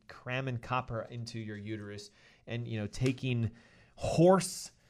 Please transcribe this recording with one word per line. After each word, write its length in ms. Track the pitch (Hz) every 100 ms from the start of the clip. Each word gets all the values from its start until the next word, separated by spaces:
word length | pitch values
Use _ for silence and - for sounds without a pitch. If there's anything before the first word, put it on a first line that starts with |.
| -
cramming 480 | - - 127 135 123
copper 500 | - 127 127 117 104
into 280 | 120 113 113
your 200 | 107 107
uterus 520 | 104 110 104 104 - - - - -
and, 200 | 120 120
you 140 | 113
know, 60 | 104
taking 640 | - 131 127 131 120 110 - - - - -
horse 720 | 113 - 175 190 185 - - - _